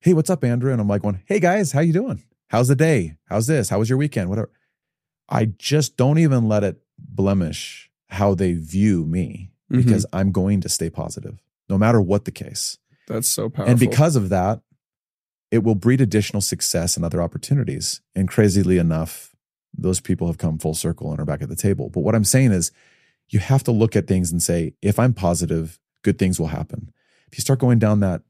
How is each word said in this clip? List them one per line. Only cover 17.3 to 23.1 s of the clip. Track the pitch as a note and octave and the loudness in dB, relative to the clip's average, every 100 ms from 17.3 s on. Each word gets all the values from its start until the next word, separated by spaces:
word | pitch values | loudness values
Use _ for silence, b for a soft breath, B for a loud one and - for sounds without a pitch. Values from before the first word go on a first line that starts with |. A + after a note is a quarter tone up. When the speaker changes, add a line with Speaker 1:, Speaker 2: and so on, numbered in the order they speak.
| - - C#3+ B2+ C#3 - - _ - | -6 -2 0 0 -4 -6 -10 _ -2
Speaker 1:
And | F#2+ | -2
crazily | - G#2 F#2+ F2+ F#2 | 2 2 4 2 2
enough, | E2+ D#2+ E2 - - _ _ _ _ - | 2 0 -4 -10 -20 _ _ _ _ -6
those | F#2 F#2 | -2 -2
people | - F#2 F2 | -2 -4 -4
have | D#2+ | -4
come | E2+ D#2 | -4 -4
full | D#2 D#2+ | -6 -4
circle | E2 E2 D#2 | -6 -6 -8
and | D2 | -6
are | D2 | -6
back | D2 | -6
at | C#2+ | -8
the | - | -4
table. | G#2 G2 - | -2 -2 -4
But | - | -4
what | D#2+ | 0
I'm | A2 | 0
saying | G#2 C3 C3 | 2 4 4
is, | F#2+ E2 b b b b | 2 -2 b b b b